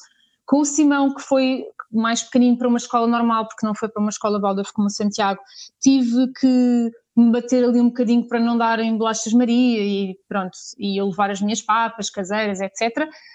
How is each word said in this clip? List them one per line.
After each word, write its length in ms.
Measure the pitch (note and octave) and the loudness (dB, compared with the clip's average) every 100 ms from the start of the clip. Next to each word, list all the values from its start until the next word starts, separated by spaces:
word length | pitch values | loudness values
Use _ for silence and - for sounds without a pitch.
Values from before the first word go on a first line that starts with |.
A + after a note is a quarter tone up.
| - _ _ _ - | -16 _ _ _ 0
Com 140 | C#4 | 2
o 40 | |
Simão, 500 | C#4+ C#4+ D4 C#4+ C#4 | 2 2 2 4 0
que 80 | C#4 | -2
foi 420 | - C4+ C4 C4 - - - | 0 2 2 -2 -6 -16 -6
mais 320 | A3 A3+ A#3 | -2 0 -2
pequenino 360 | - B3+ B3 A#3+ | 0 2 4 2
para 100 | B3 | 0
uma 80 | A#3 | -2
escola 300 | - A#3+ A#3 | -2 0 0
normal, 420 | A#3 A#3 A3+ A3 | 0 0 0 -4
porque 180 | - G#3+ | -6 -6
não 80 | |
foi 140 | G#3 A3 | -4 -6
para 120 | A3 | -4
uma 80 | G#3 | -4
escola 300 | G#3 G#3+ G#3 | -2 -4 -2
Waldorf 320 | G3+ G3 G3 | -2 -4 -6
como 140 | - G3+ | -2 -4
o 40 | |
Santiago, 500 | G3+ G#3 G#3 G3+ G3 - - - _ | -2 -4 0 -2 -2 -10 -20 -20 _
tive 500 | C4+ C4+ A#3+ A#3+ C4 C4 | 2 4 2 0 -2 0
que 520 | C4 B3+ B3 A#3+ A#3 A#3 _ - | 2 4 2 2 0 -6 _ 2
me 160 | A#3 | 4
bater 320 | A#3+ A#3+ B3+ | 4 0 2
ali 160 | B3 A#3+ | 4 4
um 80 | A#3+ | 2
bocadinho 380 | A#3+ A#3 A#3+ A#3 | 2 2 2 0
para 100 | A#3+ | -2
não 180 | A#3 A#3 | 0 0
darem 380 | A3+ A3+ A3+ A3 | 0 0 -2 -2
bolachas 360 | A3+ A3 A3+ | -2 -4 0
Maria 480 | A#3 B3 A#3 B3+ A3+ | 2 4 2 2 2
e 340 | G3+ G3 F#3+ F#3 _ | 0 -2 -4 -8 _
pronto, 280 | G3+ F#3 - - - | -6 -6 -10 -20 -8
e 220 | G3+ G3 | -6 -2
eu 60 | G3 | -2
levar 240 | F#3+ G3+ | -2 -2
as 100 | G3 | -2
minhas 220 | G#3 G#3 | -4 -4
papas 480 | - A3 A3+ A3 G3+ | -2 0 0 -6 -10
caseiras, 500 | - F3+ G#3 G#3+ F#3+ | -8 -6 -4 -4 -4
et 160 | F#3+ - | -8 -4
cetera. 320 | A3+ A3+ D#4 - - | -4 -2 -6 -8 -20